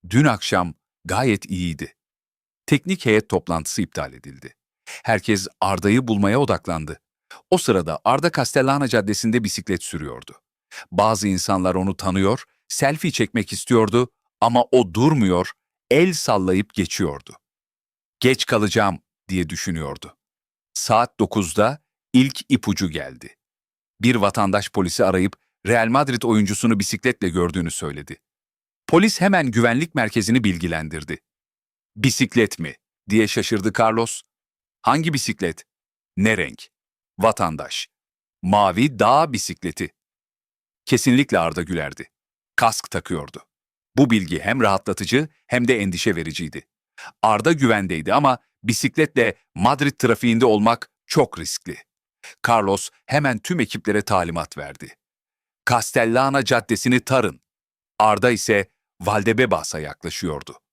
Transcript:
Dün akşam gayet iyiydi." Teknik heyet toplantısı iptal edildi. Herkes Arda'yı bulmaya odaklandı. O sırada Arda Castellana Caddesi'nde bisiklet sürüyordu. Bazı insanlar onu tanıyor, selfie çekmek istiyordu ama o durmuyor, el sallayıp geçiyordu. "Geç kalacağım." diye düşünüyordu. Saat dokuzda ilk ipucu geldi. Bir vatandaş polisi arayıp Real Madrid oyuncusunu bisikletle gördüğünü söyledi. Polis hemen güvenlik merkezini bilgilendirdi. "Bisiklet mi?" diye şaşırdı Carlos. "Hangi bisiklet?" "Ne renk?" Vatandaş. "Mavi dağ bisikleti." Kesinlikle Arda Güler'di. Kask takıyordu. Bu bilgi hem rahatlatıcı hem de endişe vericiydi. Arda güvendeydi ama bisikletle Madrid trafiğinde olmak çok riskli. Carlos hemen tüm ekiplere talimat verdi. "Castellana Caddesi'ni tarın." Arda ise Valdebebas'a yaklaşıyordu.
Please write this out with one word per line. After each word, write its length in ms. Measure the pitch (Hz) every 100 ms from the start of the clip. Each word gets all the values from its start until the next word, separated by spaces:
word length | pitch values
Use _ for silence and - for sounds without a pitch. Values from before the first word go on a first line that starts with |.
| 87
Dün 140 | 113
akşam 500 | 151 107 - 98 87 - _ _
gayet 400 | 87 95 131 101
iyiydi." 520 | - 92 87 76 - _ _ _ _ _ _ _ -
Teknik 400 | 147 180 185 117
heyet 220 | 107 -
toplantısı 540 | 92 - 82 76 -
iptal 300 | 87 - 67
edildi. 440 | 65 69 67 65 _ _ _
Herkes 640 | - - - 107 - 104 95 _
Arda'yı 480 | 95 95 101 117 123
bulmaya 320 | 104 101 120
odaklandı. 600 | 135 92 - 82 76 - _ _ _ - _
O 80 | 180
sırada 420 | - 95 82 78
Arda 280 | 107 135 165
Castellana 560 | - 123 143 131 139 135
Caddesi'nde 560 | 113 101 101 113 120
bisiklet 380 | 104 - 92 90
sürüyordu. 600 | - 82 73 60 - - _ _ _ - -
Bazı 360 | 87 107 107 104
insanlar 460 | 90 - 95 92
onu 220 | 92 95 92
tanıyor, 480 | 95 92 98 123 - _ _
selfie 420 | - 139 151 165
çekmek 420 | - 110 117 98
istiyordu 600 | 98 - 117 107 120 123 _ _ _
ama 240 | 113 120 117
o 240 | 127 98
durmuyor, 560 | 107 139 151 98 87 90 - _ _ _
el 220 | 139 185
sallayıp 640 | 165 - 107 92 95 104
geçiyordu. 640 | - 87 - 85 71 - - _ _ _ _ _ _ _ _
"Geç 260 | 120 131 -
kalacağım." 520 | 117 104 110 101 85 _ _ -
diye 200 | 92 82
düşünüyordu. 680 | 87 - 82 71 69 - _ _ _ _ _ _
Saat 460 | - - 110 120 -
dokuzda 640 | - 107 87 104 107 147 _ _ _
ilk 280 | 127 135 - -
ipucu 420 | 135 - 92 92
geldi. 460 | 76 67 62 - _ _ _ _ _ _ _
Bir 140 | 113
vatandaş 560 | 120 98 113 98 101 -
polisi 340 | - 90 -
arayıp 320 | 95 92 95 - _ _ 95
Real 220 | 117 113
Madrid 340 | 131 139 123
oyuncusunu 560 | 120 107 98 104 117 107
bisikletle 500 | 101 107 127 - 95
gördüğünü 420 | 85 87 90 82
söyledi. 520 | - 78 71 71 - _ _ _ _ _ _ -
Polis 320 | 165 208 -
hemen 300 | 190 190 135
güvenlik 440 | 113 117 120 165
merkezini 500 | 143 110 117 101 127
bilgilendirdi. 760 | 104 85 87 80 78 80 76 76 _ _ _ _ _ _ _ -
"Bisiklet 640 | 127 - 127 120 107 -
mi?" 180 | 78 - _ _ -
diye 200 | 107 107
şaşırdı 440 | - 98 107 104 98
Carlos. 440 | 113 113 113 - _ _ _ _ _ _
"Hangi 300 | - 143 165
bisiklet?" 520 | 143 - - 87 78 _ _ _ _ _ -
"Ne 200 | 107 104
renk?" 320 | 71 57 - _ _ _ _ -
Vatandaş. 720 | 110 107 87 76 69 - - _ _ _ _ _
"Mavi 560 | 90 104 98 90 143 113
dağ 340 | 110 139 165
bisikleti." 640 | 117 - - 90 - 87 _ _ _ _ _ _ _ _ _
Kesinlikle 540 | - 123 - 123 139 95
Arda 240 | 82 82
Güler'di. 480 | 82 85 73 - - _ _ _ _ -
Kask 340 | 117 - -
takıyordu. 560 | 90 - 82 71 - _ _ _ _ _ -
Bu 140 | 139
bilgi 300 | 110 85 82
hem 200 | 98 127
rahatlatıcı 680 | 107 98 - 92 92 123 156 _ _
hem 220 | 123 120
de 100 | 123
endişe 380 | 101 87 113 85
vericiydi. 520 | 80 78 82 - _ _ _ - - _
Arda 300 | 110 107 131
güvendeydi 600 | 160 127 107 95 82 78
ama 240 | 123 143 123 _ _
bisikletle 720 | 104 113 135 - 156 131 113 - _
Madrid 440 | 78 107 139 143 -
trafiğinde 480 | 117 110 120 113 123
olmak 440 | 107 107 117 - _ _
çok 320 | 160 127 -
riskli. 400 | 85 - - 73 _ _ _ _ - - -
Carlos 420 | 117 98 98 - _ -
hemen 320 | 143 143 113
tüm 220 | - 180
ekiplere 420 | 110 - - 104
talimat 560 | - 98 85 82 73 -
verdi. 380 | 71 69 71 _ _ _ _ _ _ _ -
"Castellana 760 | 123 - 127 113 120 135 139
Caddesi'ni 560 | 123 120 - 110 123 123
tarın." 400 | - 131 107 67 _ _ _ _ _ -
Arda 320 | 107 101 123
ise 400 | 113 - 104 95 _ _ _
Valdebebas'a 800 | 90 107 104 110 123 87 - 80
yaklaşıyordu. 800 | 76 - 85 - 90 73 - - _